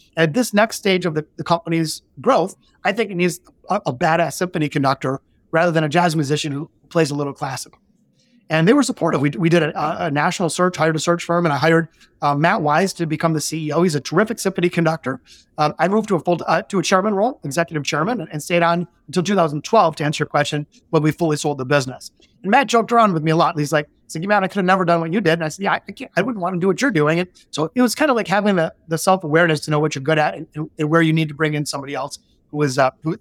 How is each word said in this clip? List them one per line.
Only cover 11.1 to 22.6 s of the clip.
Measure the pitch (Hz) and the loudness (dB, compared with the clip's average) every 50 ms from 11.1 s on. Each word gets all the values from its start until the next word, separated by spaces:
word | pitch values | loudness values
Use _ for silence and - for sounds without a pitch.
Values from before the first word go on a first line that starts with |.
| 170 170 | -2 -2
firm, | - - 170 175 175 | 0 -2 0 0 2
and | 160 | 0
I | 143 131 | 0 2
hired, | 151 165 165 165 165 - _ _ _ _ _ - | 2 4 4 4 2 0 _ _ _ _ _ -4
uh, | 156 143 143 | -2 0 0
Matt | 143 160 175 208 208 | 2 2 2 2 2
Wise | 156 147 147 165 196 185 - | 0 2 2 2 2 0 -2
to | - 170 | -4 -4
become | 151 156 151 - 165 | -4 -4 -2 0 0
the | 160 147 | 0 0
C | - - 156 165 156 147 | -4 -4 -6 -6 -4 -2
E | |
O. | 143 165 180 | 0 2 2
He's | 185 147 | 2 2
a | 139 | -2
terrific | - - 156 185 214 214 220 - | -4 0 2 2 2 0 0 -4
symphony | - 196 - - 175 175 | -4 -4 -2 0 -2 0
conductor. | - 170 165 160 165 - - 123 135 - _ - - - _ _ - | 2 2 0 0 0 -2 -4 -8 -8 -8 _ -20 -20 -20 _ _ -4
Um, | - 151 151 - - | -2 -2 0 0 0
I | 165 | 0
moved | 185 202 220 196 - | 0 0 0 0 0
to | 196 | -2
a | 151 | -2
full, | - 175 175 151 - - | 0 0 -2 -2 0 0
uh, | 165 180 | -2 -2
to | 202 - 202 185 | -2 -2 -4 -2
a | |
chairman | - - 196 185 190 220 202 | 0 2 2 2 2 2 0
role, | 190 214 262 294 - - | 0 0 -2 -2 -6 -10
executive | 143 131 175 170 - 165 151 135 | -6 -4 -4 -4 -2 -4 -6 -4
chairman, | - 160 147 160 220 254 202 | -4 -4 -2 -2 -2 -4 -6
and, | 156 - | -6 -8
and | 160 147 | -10 -10
stayed | - - 175 175 170 | -4 0 0 2 2
on | 165 170 175 175 - _ _ _ | 2 0 0 -2 -6 _ _ _
until | - - 185 | -4 -2 -2
two | 165 196 208 | 0 2 2
thousand | 190 170 151 147 147 | 2 2 2 0 -4
twelve, | - - 226 220 180 160 156 | -4 2 4 4 4 4 2
to | - 147 | 0 -2
answer | 151 151 - 147 | -2 -2 -2 -4
your | - | -2
question, | - 147 143 - 151 147 147 _ _ _ _ - | 0 0 0 0 -2 -6 -6 _ _ _ _ 0
when | 165 156 | 0 2
we | 151 156 | 2 2
fully | - - 175 156 151 | 0 0 0 -2 -2
sold | 147 - 147 143 131 | -2 -2 -4 -4 -4
the | 127 | -2
business. | 127 147 143 127 131 123 - - - _ _ _ _ _ _ | 0 0 0 0 -2 -10 -14 -16 -20 _ _ _ _ _ _
And | - 190 | -2 0
Matt | 220 277 | 2 2